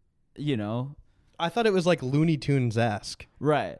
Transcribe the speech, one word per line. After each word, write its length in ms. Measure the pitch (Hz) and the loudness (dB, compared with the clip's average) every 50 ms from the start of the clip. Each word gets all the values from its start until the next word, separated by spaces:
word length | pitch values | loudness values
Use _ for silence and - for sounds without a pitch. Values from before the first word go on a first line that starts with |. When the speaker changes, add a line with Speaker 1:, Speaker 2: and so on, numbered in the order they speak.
| _ _ _ _ _ _ _ - | _ _ _ _ _ _ _ -6
Speaker 1:
you 180 | 143 147 139 | -2 -2 -2
know. 400 | 110 107 104 113 120 131 139 147 - - _ _ _ _ _ _ - | -2 -2 -4 -4 -4 -6 -8 -10 -16 -20 _ _ _ _ _ _ -4
Speaker 2:
I 120 | 165 170 | -4 -2
thought 160 | - 233 233 | 0 0 2
it 80 | 220 190 | 2 2
was, 120 | 185 160 | 2 2
like, 160 | 175 175 - | 2 2 2
Looney 360 | 131 127 139 147 160 170 160 143 | 0 0 2 2 4 4 2 0
Tunes-esque. 880 | - - 139 135 127 120 104 113 113 117 104 98 - - - - - - _ - | 0 0 0 2 2 0 2 0 0 0 0 -4 -6 -10 -14 -16 -18 -20 _ -4
Speaker 1:
Right. 360 | 117 147 151 135 107 87 - - | 0 0 2 2 0 -4 -8 -12